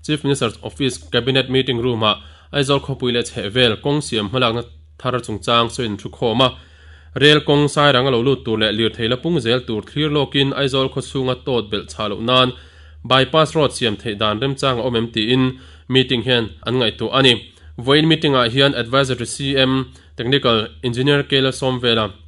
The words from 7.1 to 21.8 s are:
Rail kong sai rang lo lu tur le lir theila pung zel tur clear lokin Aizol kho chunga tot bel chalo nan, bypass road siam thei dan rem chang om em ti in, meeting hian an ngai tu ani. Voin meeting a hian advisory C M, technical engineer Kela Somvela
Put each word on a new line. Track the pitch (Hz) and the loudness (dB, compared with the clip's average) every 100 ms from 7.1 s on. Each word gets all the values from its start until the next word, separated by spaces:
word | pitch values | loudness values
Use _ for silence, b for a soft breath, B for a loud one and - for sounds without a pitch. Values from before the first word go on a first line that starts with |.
Rail | - 147 151 | 0 2 4
kong | 151 143 147 | 4 2 2
sai | 147 147 | 2 2
rang | 127 135 | 4 2
lo | 120 | 2
lu | 127 135 | 0 -2
tur | 117 107 | -2 0
le | 110 | 0
lir | 107 110 | 0 -2
theila | - 113 123 | -2 -4 -2
pung | 165 170 | -2 -2
zel | 113 123 | 0 -2
tur | 123 110 | -2 -6
clear | - 147 151 | -6 -4 -2
lokin | 147 131 139 139 | -2 0 0 0
Aizol | 131 139 135 131 | 0 -2 0 -2
kho | 139 | -4
chunga | - 139 127 123 | -6 -4 -4 -4
tot | - 120 104 | -2 -4 -2
bel | 104 85 | -8 -8
chalo | - 107 101 | -8 -6 -4
nan, | 113 127 127 B B B B B | 2 4 4 B B B B B
bypass | 120 131 131 156 151 160 | 0 2 4 2 2 2
road | 135 | 0
siam | - 117 101 | 0 -4 -2
thei | 120 | -8
dan | 101 107 104 | -2 -2 -2
rem | 135 | -4
chang | 139 135 120 | -2 -2 -2
om | 123 117 | -2 -2
em | 113 | -2
ti | 113 107 | -2 2
in, | 131 127 127 B B B | 2 2 -2 B B B
meeting | 131 131 127 | 0 2 -2
hian | 110 123 107 - - | 0 0 -2 -8 -4
an | 127 | 0
ngai | 113 - | -2 -2
tu | 110 | -2
ani. | 135 135 113 - b b - | 4 4 4 -4 b b -8
Voin | 123 147 160 | 2 4 4
meeting | 160 160 | 2 2
a | 131 117 | 2 2
hian | 127 139 | 2 2
advisory | 123 113 131 135 117 117 | 2 0 0 0 -2 -6
C | - 139 139 | -6 -2 2
M, | 131 131 127 b b - | 2 2 -2 b b -8
technical | 117 139 131 113 110 78 | -2 2 2 2 -2 -6
engineer | 127 120 135 143 | -6 -2 2 2
Kela | 139 139 135 | 2 0 0
Somvela | 127 131 127 | -2 -4 -2